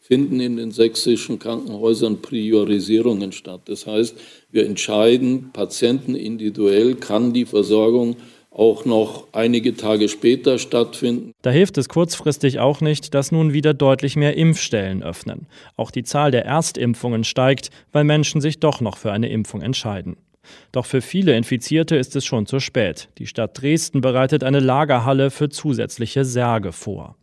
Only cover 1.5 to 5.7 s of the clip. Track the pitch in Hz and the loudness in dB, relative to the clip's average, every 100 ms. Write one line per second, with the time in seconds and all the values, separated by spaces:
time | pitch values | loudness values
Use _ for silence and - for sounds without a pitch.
1.5 | 117 - 104 113 110 113 101 - 120 107 | -8 -8 -2 0 2 0 -2 -6 -6 0
2.5 | 110 101 104 90 110 117 104 98 92 - | 2 2 0 2 2 2 0 -4 -10 -16
3.5 | 92 - 104 - 107 117 - - - _ | -18 -12 -12 -6 -2 -2 -4 -20 -20 _
4.5 | 110 107 98 - 107 113 123 127 131 127 | -2 -2 -2 -2 2 4 4 2 -2 -6
5.5 | - 98 | -8 -8